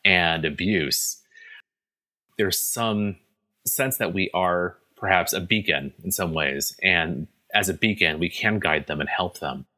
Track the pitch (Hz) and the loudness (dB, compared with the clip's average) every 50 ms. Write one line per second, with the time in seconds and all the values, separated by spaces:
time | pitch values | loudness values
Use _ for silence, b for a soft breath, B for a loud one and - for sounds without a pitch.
0 | _ 101 95 90 87 85 82 80 78 78 73 71 87 98 107 90 76 71 - - | _ 4 4 4 4 2 0 0 -2 -4 -4 -2 -2 0 2 0 0 0 -2 -2
1 | - - - - B B B B B B B B B _ _ _ _ _ _ _ | -2 -4 -6 -8 B B B B B B B B B _ _ _ _ _ _ _
2 | _ _ _ _ _ _ _ - 107 95 90 - - - - 117 117 113 107 104 | _ _ _ _ _ _ _ 0 0 2 2 0 -2 -2 -2 -2 0 0 2 2
3 | 104 101 92 - _ _ _ _ _ _ _ _ _ - - - 135 131 131 - | 0 0 -2 -6 _ _ _ _ _ _ _ _ _ -4 0 0 0 0 0 0
4 | 120 85 92 98 95 - - 90 92 90 87 87 90 87 - _ _ _ _ - | -2 0 0 0 -2 0 2 2 2 2 2 2 0 -2 -4 _ _ _ _ -6
5 | - 95 95 90 87 - - 95 87 90 - 107 101 - 76 71 69 67 - - | 0 4 4 4 4 2 -2 -4 0 0 0 2 2 0 0 0 -2 -6 -12 -8
6 | - 95 - - 95 85 80 78 76 69 67 71 - - - - 92 95 90 87 | -6 -4 -2 -2 -2 -2 0 0 0 -2 -2 -2 -4 -6 -6 -2 0 2 2 2
7 | 80 82 87 64 - - _ _ _ _ - 104 101 98 85 - - 110 101 - | 0 0 -2 -6 -8 -10 _ _ _ _ 0 0 0 0 0 2 2 0 2 2
8 | 87 82 78 78 87 85 - - - 104 107 104 - 82 78 78 76 - 76 73 | 0 0 2 0 -2 -2 -2 0 0 0 0 2 0 0 0 0 -2 -4 -4 -4
9 | 73 - - - - - - - 82 71 67 67 69 _ _ | -4 -4 -2 -2 -2 -4 -4 -6 -8 -6 -6 -8 -12 _ _